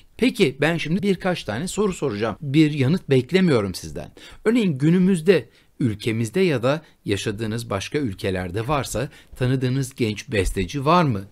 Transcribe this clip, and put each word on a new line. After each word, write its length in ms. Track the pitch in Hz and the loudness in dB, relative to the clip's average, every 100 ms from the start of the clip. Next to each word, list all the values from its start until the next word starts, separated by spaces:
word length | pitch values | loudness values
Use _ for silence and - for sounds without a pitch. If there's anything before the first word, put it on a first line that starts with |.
| - - | -14 -2
Peki 400 | 254 254 151 - | 0 2 0 2
ben 160 | 151 170 | 0 0
şimdi 260 | - 185 | -2 -2
birkaç 420 | 202 180 190 160 | 0 0 -2 -4
tane 240 | - 104 185 | -4 -6 -6
soru 240 | - 214 | -2 -2
soracağım. 440 | 170 143 101 110 - | -2 -4 -2 -4 -4
Bir 300 | 143 151 151 | 0 4 4
yanıt 380 | 151 127 185 - | 2 0 0 2
beklemiyorum 640 | 131 123 185 185 120 98 | 2 2 2 4 2 0
sizden. 380 | 85 80 73 73 - - - | -6 -10 -12 -14 -18 -20 -4
Örneğin 340 | 208 240 196 131 | 0 2 2 2
günümüzde 680 | 151 185 180 180 160 175 - _ _ - | 4 4 4 2 4 2 2 _ _ -4
ülkemizde 600 | 127 101 117 110 110 185 | -2 -2 -2 -2 -2 0
ya 220 | 190 127 | 2 2
da 200 | 127 156 - _ | 0 -2 -6 _
yaşadığınız 680 | - 98 117 104 113 113 117 | -4 -2 -2 -4 -4 -6 -4
başka 280 | 98 - 147 | -6 -4 -4
ülkelerde 680 | 127 95 101 92 92 98 117 | -4 -4 -4 -4 -4 -6 -2
varsa 400 | 147 110 107 147 - - - | -4 -2 -4 -6 -10 -18 -4
tanıdığınız 580 | 127 131 127 131 123 | -2 0 0 -2 -4
genç 380 | - 110 104 - | -2 -2 -2 -4
besteci 520 | 107 92 98 87 143 | 0 0 0 -4 -2
var 200 | 135 175 | 2 4
mı? 200 | 151 101 101 | 2 0 -6